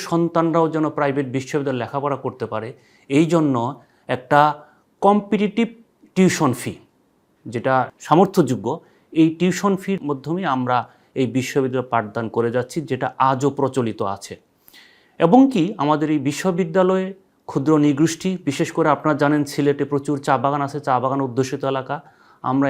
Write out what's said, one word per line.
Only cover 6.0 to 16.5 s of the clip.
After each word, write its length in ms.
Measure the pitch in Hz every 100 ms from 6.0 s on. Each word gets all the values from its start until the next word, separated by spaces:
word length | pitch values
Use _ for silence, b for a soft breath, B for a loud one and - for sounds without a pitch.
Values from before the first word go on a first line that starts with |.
| _ -
টিউশন 360 | 185 - 151
ফি, 200 | 123 - 85 - _ _ _ _ _ -
যেটা 280 | 113 131 131 120 -
সামর্থ্যযোগ্য, 680 | - 151 190 190 147 117 98 156 b b b
এই 140 | 156 160 160
টিউশন 380 | 180 180 202 190
ফির 180 | 190 196 143
মাধ্যমে 340 | 139 131 175 180 131
আমরা 220 | 123 123 113 b b -
এই 120 | 127 123
বিশ্ববিদ্যালয়ে 540 | 127 147 131 131 123
পাঠদান 340 | 117 107 - 113 117
করে 140 | 117 123
যাচ্ছি, 220 | 123 175 139
যেটা 180 | 127 135 - 131
আজও 200 | 135 139 135
প্রচলিত 440 | 135 131 117 107 101 98
আছে। 180 | - 90 _ _ b b b b b b
এবং 200 | 170 247 269
কি 100 | 233 165 220
আমাদের 300 | 147 151 151 151
এই 40 | 131
বিশ্ববিদ্যালয়ে 760 | 147 190